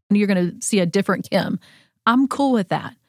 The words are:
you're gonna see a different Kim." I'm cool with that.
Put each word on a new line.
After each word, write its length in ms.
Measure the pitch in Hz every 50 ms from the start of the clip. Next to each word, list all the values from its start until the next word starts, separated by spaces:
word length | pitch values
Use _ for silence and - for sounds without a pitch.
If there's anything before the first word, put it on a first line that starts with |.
| - -
you're 180 | 202 208 208 196
gonna 240 | 202 180 175 175 - 233
see 180 | - - - 196
a 60 | 180
different 440 | 170 - 196 196 - - - - -
Kim." 300 | - 185 - - - 175 - - - _ _ _ _ _ -
I'm 220 | 226 233 254 277 262
cool 240 | - - 277 269 254
with 160 | 220 190 -
that. 260 | 160 - - - - _ _